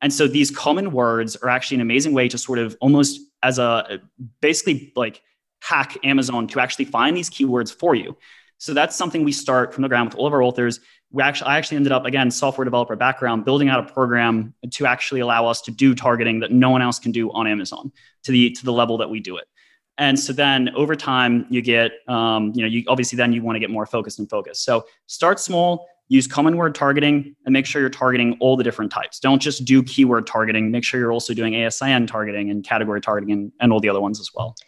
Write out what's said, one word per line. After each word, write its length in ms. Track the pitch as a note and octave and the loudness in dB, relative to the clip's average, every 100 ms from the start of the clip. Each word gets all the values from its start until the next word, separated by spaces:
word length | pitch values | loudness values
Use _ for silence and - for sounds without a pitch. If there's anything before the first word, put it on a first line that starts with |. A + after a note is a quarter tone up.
And 120 | C#3+ | -2
so 160 | C#3 C#3+ | 2 2
these 240 | D3 C#3 | 2 0
common 400 | C#3 D3 E3 G3 | 0 -2 0 -2
words 420 | B2+ A#2+ A2+ A2+ - | 0 0 0 -4 -6
are 120 | B2+ | -2
actually 280 | B2 - C3 | -2 -2 -2
an 40 | |
amazing 320 | A#2 B2+ D#3 | 0 2 2
way 160 | C3+ B2 | 2 0
to 100 | A#2+ | -2
sort 220 | - B2 | -4 -4
of 160 | A2+ G#2+ | -4 -2
almost 400 | C3 C#3+ C#3 - - _ | 4 4 4 -2 -14 _
as 160 | B2+ B2+ | -2 0
a, 420 | A#2+ A2+ G#2+ G2 - - A#2+ - | 0 0 -2 -10 -14 -18 -18 -2
basically, 520 | D3+ D#3+ F#3+ C#3 C3+ | 0 0 0 -2 -4
like, 260 | - A2+ - _ _ _ _ | -6 -6 -8 _ _ _ _
hack 360 | - D#3 C3+ - | -4 -2 -2 -4
Amazon 420 | C3+ C3+ B2+ A#2+ A2 | 0 0 0 -4 -4
to 140 | C3 | -2
actually 240 | B2+ - | -2 -4
find 320 | C3+ A2+ C3+ F3 | -4 0 0 0
these 140 | E3+ | -4
keywords 440 | - C#3 B2 A2+ | -2 0 0 -4
for 200 | - E3+ | -2 0
you. 220 | B2 F2+ - - - _ _ | 0 -2 -12 -20 -20 _ _
So 140 | - | -4
that's 220 | C#3+ D3+ | 0 0
something 300 | - F3+ E3 | -2 -4 -2
we 80 | D3 | -2
start 420 | C#3 - B2+ A#2 | -2 0 0 0
from 80 | - | -2
the 60 | C3+ | 0
ground 220 | A#2+ A#2 | 2 0
with 80 | - | 0
all 80 | C#3+ | 0
of 40 | |
our 100 | C#3+ | 2
authors. 360 | B2 B2 A#2+ A#2 _ _ _ | 2 2 -2 -2 _ _ _
We 120 | C3 | -2
actually, 260 | C3+ C#3+ C3+ | 0 0 -2
I 100 | D3+ | -2
actually 200 | - D3+ | 0 0
ended 120 | C#3 | 2
up, 140 | C3 | 2
again, 260 | B2+ C3+ B2 | 0 0 0
software 340 | - C#3 C3 | 0 -2 -2
developer 300 | B2 A#2+ A#2 | -2 0 -2
background, 500 | A2+ B2+ C3 B2 A2+ | 0 -2 0 -2 -2
building 240 | A2 C#3+ C#3 | 0 2 2
out 120 | C3 | 2
a 120 | C#3 | -2
program 640 | - B2+ A#2+ A#2 A2+ A2 - B2 | -2 0 2 2 0 -2 -10 -12
to 160 | - C3+ | -4 -2
actually 340 | B2 - C3+ | -2 -2 -2
allow 260 | A#2+ A#2 A#2 | 0 2 2
us 140 | A#2 | -2
to 100 | - | -6
do 220 | A2 C3+ | 2 4
targeting 440 | B2 C3 A#2 A#2 A2+ | 4 2 0 0 -2
that 120 | A2+ | 2
no 180 | B2 B2+ | 4 6
one 120 | B2+ | 4
else 180 | B2 A#2 | 2 -2
can 100 | A#2 | -4
do 220 | A2+ A2+ | -2 -2
on 160 | G#2+ A2+ | -2 -2
Amazon 420 | G#2 F#2 - C3+ - _ _ | -2 -6 -10 -14 -18 _ _
to 60 | - | 0
the, 200 | B2 A#2+ | 4 4
to 140 | B2 | 2
the 80 | B2+ | -2
level 260 | A#2+ A#2 A2+ | 0 2 0
that 120 | G2 | -4
we 80 | A2 | -6
do 200 | F#2 F2+ | -10 -12
it. 80 | - _ _ _ _ - | -14 _ _ _ _ -4
And 220 | C#3+ C3+ | 0 0
so 140 | - | 0
then 380 | C3+ C#3+ C3+ B2 | 0 2 2 0
over 220 | B2+ D3 D3+ | 0 -2 -2
time, 500 | - B2+ B2 A#2+ - | -2 0 2 2 0
you 140 | B2 | -2
get, 300 | A#2+ A#2 A#2 - - | 2 2 2 -2 -6
um, 420 | A#2+ A2+ A2 G#2+ | -2 0 0 -2
you 80 | A#2 | -2
know, 60 | A2 | -2
you 140 | A#2 A#2+ | -2 0
obviously 280 | B2+ B2 A#2+ | 0 0 0
then 160 | A#2+ | 0
you 100 | A#2 | 0
wanna 180 | A2+ A2 | -2 -4
get 100 | G#2 | -4
more 160 | G#2+ G#2+ | -6 -4
focused 320 | A#2 G#2 - | -6 -6 -10
and 100 | G#2 | -8
focused. 360 | G#2+ E2 - | -8 -8 -6
So 220 | - A#2 - _ - | -2 -2 -2 _ -18
start 320 | - E3+ G3 | -2 0 0
small, 500 | - F3 F3 E3+ - _ - | 0 0 2 0 -6 _ 2
use 180 | C3 B2+ | 2 4
common 300 | - D#3 E3+ | 2 2 2
word 180 | E3 | 0
targeting, 640 | D3+ C#3 C#3+ D3 D3 C#3+ - | 0 0 2 2 2 0 -6
and 80 | - | 0
make 120 | C3+ | 0
sure 160 | C3+ D3 | 2 -2
you're 100 | C3 | -2
targeting 460 | - B2+ B2 A#2+ A#2+ | 0 0 2 0 2
all 160 | C3 C3 | 2 2
the 80 | |
different 260 | A#2 - G#2 | 0 -2 -6
types. 300 | - - - | -6 -8 -4
Don't 200 | C3+ C3+ | 2 2
just 240 | D3 C#3 | 2 -2
do 200 | B2 C3 | 4 4
keyword 420 | B2+ - B2+ A#2 A2 | 4 4 4 4 0
targeting. 460 | A2+ A2 A2 A2 | -2 0 0 0
Make 100 | A#2+ | -2
sure 160 | A#2 B2+ | -2 -2
you're 140 | A#2 | -2
also 200 | A#2 - | -2 -2
doing 220 | A2+ A2+ | -2 -2
A 120 | A2+ A#2 | 0 -2
S 140 | - | 0
I 100 | C3+ | 2
N 180 | C3 A2+ | 4 2
targeting 420 | A2 G#2+ G2+ G2+ | -2 -4 -4 -4
and 140 | G#2 | -4
category 360 | - A2+ G#2+ G#2 | -2 -2 -2 -2
targeting 320 | A2 G#2 G2+ | -2 -2 -2
and, 200 | G2+ G2+ - | -2 -4 0
and 120 | A#2+ | 2
all 60 | A2 | 2
the 100 | G#2 | 2
other 120 | G2 | 0
ones 180 | G2+ G#2 | -2 -4
as 120 | - | -10
well. 220 | - E2+ - | -10 -10 -12